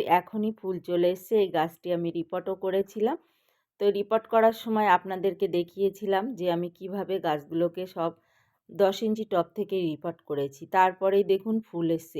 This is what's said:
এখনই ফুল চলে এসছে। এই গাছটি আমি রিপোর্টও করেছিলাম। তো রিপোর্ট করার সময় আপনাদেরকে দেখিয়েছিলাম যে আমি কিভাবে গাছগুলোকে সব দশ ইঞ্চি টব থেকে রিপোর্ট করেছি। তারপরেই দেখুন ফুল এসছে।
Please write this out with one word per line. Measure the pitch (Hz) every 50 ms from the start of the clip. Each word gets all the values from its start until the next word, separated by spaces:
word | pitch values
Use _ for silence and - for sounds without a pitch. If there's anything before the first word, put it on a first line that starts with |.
| - -
এখনই | 170 180 175 - - 220 214 220
ফুল | 220 - - 190 185 170
চলে | 170 180 175 175 175 175
এসছে। | 180 180 - - 226
এই | 214 196 180
গাছটি | 160 160 156 165 170 _ _ 180 175
আমি | 175 170 170
রিপোর্টও | 165 170 160 - 190 180 170 196 190
করেছিলাম। | 185 - 190 185 196 196 196 - 214 214 240 320 - _ _ _ _ _ _ _ _ _ _ _ _
তো | 202 202
রিপোর্ট | 196 202 202 202 220 220 220
করার | - 226 226 220 226 220
সময় | 220 - 226 220 214 214 202
আপনাদেরকে | 180 180 - 190 190 185 175 196 180 185 202
দেখিয়েছিলাম | 180 160 175 170 175 _ 196 196 190 196 - 214 196 196 190 208 269 247
যে | 170 180 180
আমি | 170 170 175 175
কিভাবে | 170 _ 185 185 185 202 185 165 190 185
গাছগুলোকে | - 165 151 147 143 - 165 165 175 170 170 180 185
সব | 185 - 180 165 170 165 _ _ _ _ _ _ _ _ _ _ -
দশ | - 165 196 190 196 - 226
ইঞ্চি | 220 214 214 220
টব | - 196 175 170 - _
থেকে | - 196 - 196 190
রিপোর্ট | 180 160 151 - - 170 165 - _
করেছি। | - 151 143 139 139 139 - 170
তারপরেই | 170 - 190 185 185 180 185 190 196 196 202 202
দেখুন | 196 190 190 196 220 220 226
ফুল | 220 _ - 170 170 165
এসছে। | 165 160 165 - -